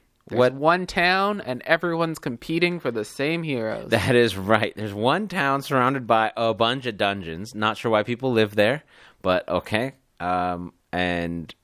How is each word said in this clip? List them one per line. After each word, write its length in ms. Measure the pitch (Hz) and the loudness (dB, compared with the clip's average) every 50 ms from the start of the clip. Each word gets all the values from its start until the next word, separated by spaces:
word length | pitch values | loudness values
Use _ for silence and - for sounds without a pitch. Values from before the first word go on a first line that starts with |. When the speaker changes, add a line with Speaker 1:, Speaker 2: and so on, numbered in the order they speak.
| _ _ _ _ - | _ _ _ _ -12
Speaker 1:
There's 120 | - - 117 | -2 2 4
Speaker 2:
What? 140 | 127 127 131 | 4 4 4
Speaker 1:
one 320 | 135 147 160 170 185 180 | 2 2 2 4 2 0
town, 540 | - - 190 170 180 185 190 196 208 208 196 | -2 0 2 2 4 4 2 2 0 -2 -4
and 220 | - 123 127 123 - | -6 -8 -8 -4 0
everyone's 540 | - 165 165 180 175 165 165 165 165 156 - | 0 2 2 2 0 0 0 -2 -2 -2 -4
competing 640 | - 139 117 117 - - 160 165 175 175 175 170 | -6 -6 -8 -6 -4 -2 0 0 0 0 -2 -2
for 100 | - 131 | -4 -4
the 160 | 117 110 107 | -4 -4 -6
same 360 | - - - 139 151 165 170 | -6 -6 -4 -2 -2 -2 -2
heroes. 460 | 165 156 135 120 110 110 117 - - - | -2 -2 -2 -2 -2 -4 -4 -6 -4 0
Speaker 2:
That 260 | 113 113 92 - 123 | 0 2 2 4 4
is 220 | 120 120 113 92 | 6 4 4 2
right. 380 | 95 95 101 110 104 113 92 - | -2 0 2 2 2 2 0 -6
There's 160 | - 110 104 | -6 -8 -6
one 360 | 101 104 110 127 156 190 220 185 | -4 -2 0 0 0 0 -2 -4
town 340 | 175 190 139 139 139 139 | -4 -2 0 0 0 -2
surrounded 440 | - - 143 131 123 131 139 135 120 | -2 0 2 2 4 2 2 0 2
by 260 | 107 113 110 110 107 - | 2 2 4 2 0 0
a 160 | 113 117 113 | 0 0 0
bunch 320 | 110 95 113 117 127 135 120 | 2 2 2 2 0 -2 -4
of 140 | 120 104 92 | -6 -2 0
dungeons. 560 | 104 98 101 101 87 82 80 85 104 123 - | 0 0 0 -2 -6 -8 -8 -8 -8 -8 -4
Not 240 | 104 107 110 104 - | -2 0 0 0 0
sure 120 | - 120 | 0 2
why 120 | 110 107 | 2 2
people 300 | 104 123 120 113 131 131 | 2 0 -4 -2 0 2
live 220 | 120 110 110 101 104 | 4 4 2 2 4
there, 280 | 104 104 113 135 156 - _ _ - - - _ _ | 2 4 4 2 0 -4 _ _ -20 -20 -20 _ _
but 260 | - 92 92 90 - - | 0 0 2 0 0 0
okay. 460 | 87 90 - - 110 107 127 135 - _ _ _ _ - | -2 -2 -2 0 -2 -2 -2 -2 -8 _ _ _ _ -6
Um, 540 | 87 90 90 90 90 90 87 87 90 85 - _ _ - | -4 -2 -2 0 -2 -2 -4 -6 -8 -12 -16 _ _ -6
and 640 | - 87 90 90 87 85 85 85 85 85 78 - - _ | -4 -2 -2 0 -2 -2 -4 -4 -6 -6 -8 -12 -16 _